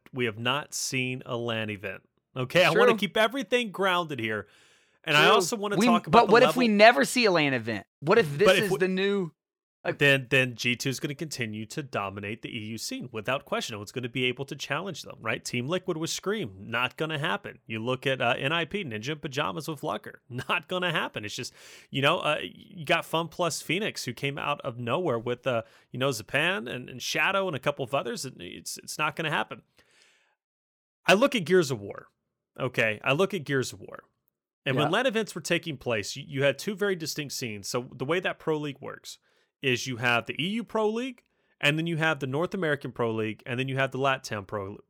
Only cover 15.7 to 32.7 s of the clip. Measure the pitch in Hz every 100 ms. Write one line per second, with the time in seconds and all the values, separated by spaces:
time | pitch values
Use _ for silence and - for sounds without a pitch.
15.7 | 180 180 160 160 - 185 220 131 95 110
16.7 | 117 123 - 156 156 165 196 107 - -
17.7 | 110 117 127 139 131 123 - 135 170 160
18.7 | 208 165 107 120 156 151 131 170 170 143
19.7 | 151 156 - - - _ 123 - 180 -
20.7 | 180 180 165 254 - 104 - 120 - -
21.7 | - - 139 139 180 151 151 90 - -
22.7 | - 147 165 - 160 170 - 170 - -
23.7 | 170 202 - - 117 139 143 - 143 143
24.7 | 120 120 143 175 117 120 120 135 117 -
25.7 | - _ 127 139 113 101 135 165 202 226
26.7 | 123 - 123 - 160 165 196 190 139 147
27.7 | 139 131 139 233 233 131 - 87 - -
28.7 | - - - 156 160 160 175 214 220 _
29.7 | _ _ _ _ _ _ _ _ _ _
30.7 | _ _ _ - 190 277 247 151 185 139
31.7 | 117 101 - - _ _ _ _ - 131